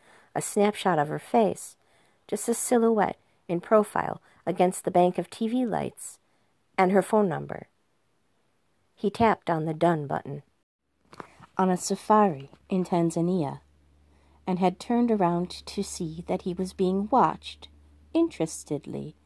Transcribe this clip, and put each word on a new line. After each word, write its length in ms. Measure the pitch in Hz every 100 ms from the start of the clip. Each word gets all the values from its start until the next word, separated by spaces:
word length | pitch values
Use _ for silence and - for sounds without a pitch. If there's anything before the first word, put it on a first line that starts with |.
| _ - _ -
a 60 |
snapshot 580 | - 208 202 - 190 160
of 80 | 147
her 120 | 151
face, 560 | - 240 202 - - - _ _ _ _ -
just 200 | 214 -
a 60 |
silhouette 640 | 233 - 247 226 220 - - _ _ -
in 140 | 175
profile 600 | - 220 208 - - - _ _ -
against 380 | 180 185 -
the 80 | -
bank 260 | 175 180 180
of 120 | 170
T 180 | - 220
V 180 | 254 240
lights, 540 | 175 131 - - - _ _ _ _ _ -
and 140 | 185
her 100 | 196
phone 260 | 180 220 202
number. 400 | 143 143 - - _ _ _ _ _ _ _ _ _ _ _ _ _
He 140 | 202
tapped 400 | - 226 - -
on 160 | 165 156
the 80 |
done 340 | 156 170 165 143
button. 360 | 151 - 143 - _ _ _ _ _ _ - - - - -
On 120 | 185
a 80 | 180
safari 720 | - 196 - 214 208 139 135 - -
in 160 | 190
Tanzania, 800 | 175 175 170 170 170 185 139 143 _ _ _ _ _ _ _ _ -
and 140 | 175
had 200 | 185 190
turned 320 | - 240 240
around 380 | 214 170 175 180
to 340 | - - -
see 400 | 190 - 160 160 170
that 160 | 185
he 100 | 190
was 200 | 175 185
being 340 | - 185 190 214
watched, 600 | 254 160 - - - - _ _ _ _
interestedly, 1040 | 330 330 - 160 - - 147 - 139 147 -